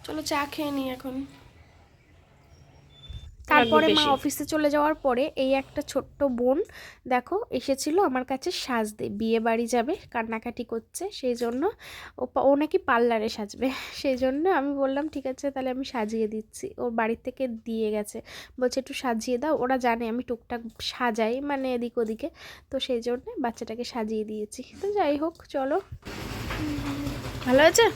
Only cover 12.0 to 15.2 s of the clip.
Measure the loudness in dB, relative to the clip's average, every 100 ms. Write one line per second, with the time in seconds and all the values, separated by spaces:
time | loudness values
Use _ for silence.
12 | -16 -8 -4 4 6 6 4 2 4 4
13 | 4 2 0 -4 -8 -2 -2 -2 -8 -4
14 | -2 2 2 2 2 2 2 0 0 0
15 | -2 -4